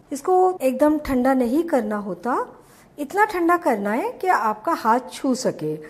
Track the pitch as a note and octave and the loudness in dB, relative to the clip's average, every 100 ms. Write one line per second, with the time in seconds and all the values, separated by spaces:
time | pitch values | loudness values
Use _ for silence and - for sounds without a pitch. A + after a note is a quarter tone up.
0 | - C4+ - F#4 F#4 F#4 C4 A#3 D4+ D4+ | -12 -6 0 4 4 2 -2 2 2 2
1 | D4 C4 B3+ C4 A#3+ C#4 E4+ B3+ G#3+ G#3 | 0 0 2 2 2 0 2 0 0 -4
2 | G3+ - A#3+ D#4+ B4 - - - - - | -6 -6 -4 -4 -4 -10 -20 -20 -20 -12
3 | C#4+ F#4+ G#4+ F4+ E4+ F4 E4 A3 G3+ A#3 | -4 0 0 2 2 2 2 0 0 -2
4 | G#4+ B4+ F#4 - A3 G#3+ - D#4+ A3+ A#3+ | -4 -2 0 2 0 -2 -2 0 2 2
5 | B3 - C#4 B3 G3 - D3+ D#3 | 0 -6 -2 0 -2 -4 -6 -8